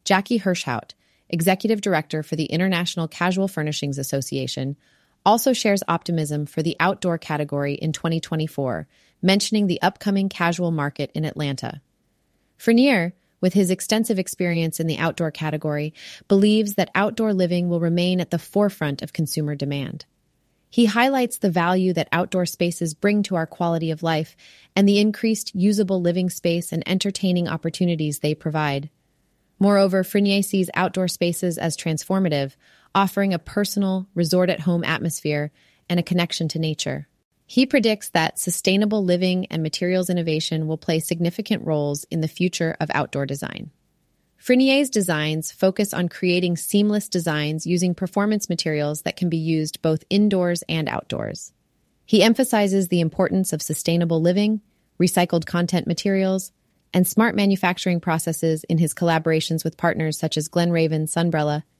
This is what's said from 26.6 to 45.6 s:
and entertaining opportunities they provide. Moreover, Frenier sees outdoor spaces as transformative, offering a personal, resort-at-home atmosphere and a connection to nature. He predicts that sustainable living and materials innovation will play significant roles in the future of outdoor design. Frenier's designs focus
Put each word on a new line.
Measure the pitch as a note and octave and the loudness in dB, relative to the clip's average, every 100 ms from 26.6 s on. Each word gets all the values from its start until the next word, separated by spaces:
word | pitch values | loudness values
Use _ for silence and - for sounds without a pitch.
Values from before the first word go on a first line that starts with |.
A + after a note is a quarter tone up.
| E3+ | -2
and | E3 - | -4 -2
entertaining | F#3 G3+ F#3+ F#3+ F3+ E3+ | -2 -2 -2 0 0 0
opportunities | D#3+ E3 - F3+ E3 D3+ C#3+ | -4 -4 -2 0 0 -2 -2
they | D3+ | -2
provide. | D#3 D#3+ D#3 D3+ C#3 D3 _ _ _ _ _ _ - | -2 -2 -2 0 -2 -6 _ _ _ _ _ _ 0
Moreover, | G3 G3+ G3 F#3+ | 4 6 4 4
Frenier | F#3 G3+ G3+ G3 | 2 2 2 2
sees | G3 G3 F3+ | 2 0 0
outdoor | - F3+ - F3+ | 0 0 0 -2
spaces | - F3 E3+ F3+ E3 | 0 -2 0 -2 -2
as | E3 - | -4 -4
transformative, | E3 D#3 - F#3+ F#3 D3 C3+ - _ _ _ G3 | -4 -4 -2 0 2 0 -2 -8 _ _ _ 0
offering | G3 - G3 F3 | 0 2 0 0
a | |
personal, | - - G3+ G#3 G3 F#3+ F#3+ - | -2 -2 -2 0 0 0 -4 -2
resort-at-home | E3 F3+ F3+ E3+ E3+ E3+ | 2 2 2 0 0 0
atmosphere | D#3+ D#3+ E3+ - D3+ D3 D3 - _ _ - | 0 -2 -2 -4 -4 -4 -4 -10 _ _ -4
and | F3 | -2
a | |
connection | E3+ F3+ E3+ - D#3+ | 0 0 0 -2 -4
to | D#3+ | -4
nature. | D#3+ D3+ C#3+ C3+ D3 _ _ _ - | -4 -4 -6 -8 -10 _ _ _ -6
He | - C4+ | 0 2
predicts | C#4+ A3 G#3+ - | 2 2 0 -2
that | E3+ D#3+ - | -2 -2 -2
sustainable | - - - G3 G#3 G#3+ F#3 | -6 -2 2 2 2 0 2
living | F3+ F#3 F#3 F3 | 2 2 0 -2
and | D#3+ | -4
materials | D#3+ - F3+ F#3 F3+ | -4 -2 -2 0 0
innovation | F3 E3 D#3 - D#3+ D#3 | -2 0 -2 -2 -2 -2
will | D#3 | -4
play | - D#3+ | -2 -2
significant | - E3 E3+ - G#3 G3+ - | -2 -2 -2 -2 -2 -4 -2
roles | D3+ D3 C#3+ - | -2 0 -4 -6
in | E3 | -4
the | D#3 | -4
future | - F3+ - E3 - | -2 -2 0 -4 -2
of | D#3 | -2
outdoor | - - C#3+ C#3 | -2 -2 -4 -4
design. | C#3 - - - - _ _ _ _ _ _ | -6 -8 -10 -14 -18 _ _ _ _ _ _
Frenier's | - B3+ C4+ C4+ C4+ | 2 4 4 4 2
designs | A3+ F3+ D#3 D3+ D#3 - | 0 0 0 0 -2 -4
focus | - | 0